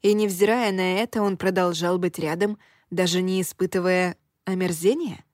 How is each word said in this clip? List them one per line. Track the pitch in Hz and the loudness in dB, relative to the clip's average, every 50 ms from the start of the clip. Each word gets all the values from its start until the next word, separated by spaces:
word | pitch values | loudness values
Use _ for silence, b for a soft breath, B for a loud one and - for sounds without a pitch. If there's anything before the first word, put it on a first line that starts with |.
| _ | _
И, | 196 208 | 4 4
невзирая | 208 214 202 190 175 202 202 226 247 240 214 190 | 4 2 0 2 2 2 2 4 2 2 0 0
на | 190 185 185 185 190 | 0 0 0 0 0
это, | 226 233 - 233 208 | -2 -2 -2 -2 0
он | 202 190 | 0 -2
продолжал | 175 - 190 185 185 180 180 170 160 170 175 180 185 | 0 -2 0 2 2 2 0 0 0 0 0 0 0
быть | 180 180 170 - | 0 -2 -4 -2
рядом, | 160 151 156 175 202 208 208 b b b b b b b | -4 -4 -2 0 -2 -2 -2 b b b b b b b
даже | - 170 185 175 165 185 185 | -2 0 0 0 0 0 0
не | 185 185 190 | 0 0 -2
испытывая | 180 - - _ 185 180 - 190 175 185 185 180 180 180 175 _ _ _ _ _ _ | -2 -4 -4 _ -4 -2 -2 0 0 2 2 2 0 0 -4 _ _ _ _ _ _
омерзения? | - 190 180 185 180 170 156 165 190 247 311 349 254 151 - - _ | -6 -4 -2 -2 -2 -2 0 2 2 2 2 -2 -6 -8 -10 -16 _